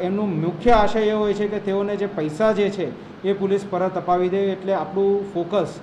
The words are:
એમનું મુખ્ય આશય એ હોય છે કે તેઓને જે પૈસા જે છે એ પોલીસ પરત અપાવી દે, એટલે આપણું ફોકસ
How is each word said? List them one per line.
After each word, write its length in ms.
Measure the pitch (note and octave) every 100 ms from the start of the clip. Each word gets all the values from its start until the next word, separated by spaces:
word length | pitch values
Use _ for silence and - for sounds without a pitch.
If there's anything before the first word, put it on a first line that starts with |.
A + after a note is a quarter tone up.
એમનું 400 | F3+ G3 G#3 D#3+
મુખ્ય 300 | E3 E3+ A#3+
આશય 280 | A3+ G3+ A3+
એ 120 | G#3+
હોય 220 | G#3+ G#3
છે 140 | G3+ G#3
કે 120 | G#3
તેઓને 360 | G3+ G3 G3+ G3+
જે 100 | G3+
પૈસા 460 | G3 D#3 D3+ A3
જે 180 | G3+ G3+
છે 220 | G3 D3+ - - -
એ 100 | F#3+
પોલીસ 320 | G3 G3 G3 G3
પરત 280 | F3+ F#3 F#3
અપાવી 320 | D#3+ F3+ F3+
દે, 80 | G3
એટલે 360 | G3 F#3+ F#3+
આપણું 600 | F#3+ D#3 G3 G3 G3+ G3
ફોકસ 460 | F3 E3+ G3+ D#3+ -